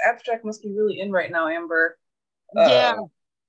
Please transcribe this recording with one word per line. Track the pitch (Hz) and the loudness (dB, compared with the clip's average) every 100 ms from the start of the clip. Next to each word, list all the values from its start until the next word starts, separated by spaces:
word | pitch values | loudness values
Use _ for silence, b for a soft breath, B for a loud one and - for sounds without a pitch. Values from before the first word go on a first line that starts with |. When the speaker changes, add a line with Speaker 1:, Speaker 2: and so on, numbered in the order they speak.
| 220 | -2
Speaker 1:
Abstract | - - 226 220 | -2 -6 -6 -6
must | 214 | -12
be | 208 | -8
really | 202 208 185 | -2 -2 -2
in | 202 | -2
right | 185 151 | -2 -2
now, | 165 160 | -2 -2
Amber. | 170 165 165 165 - _ _ _ _ _ 135 | -4 -4 0 -2 -4 _ _ _ _ _ 2
Uh, | 135 | 4
Speaker 2:
Yeah. | 123 123 151 - _ _ _ | 6 4 0 -8 _ _ _